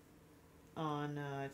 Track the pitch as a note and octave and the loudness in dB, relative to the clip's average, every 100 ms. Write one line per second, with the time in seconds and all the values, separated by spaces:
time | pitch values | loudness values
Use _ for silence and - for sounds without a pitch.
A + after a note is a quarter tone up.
0 | - - - - - - - - D#3 D3 | -18 -18 -18 -18 -18 -18 -8 2 4 4
1 | D3 D3 C#3+ C#3 C#3 | 4 2 0 2 0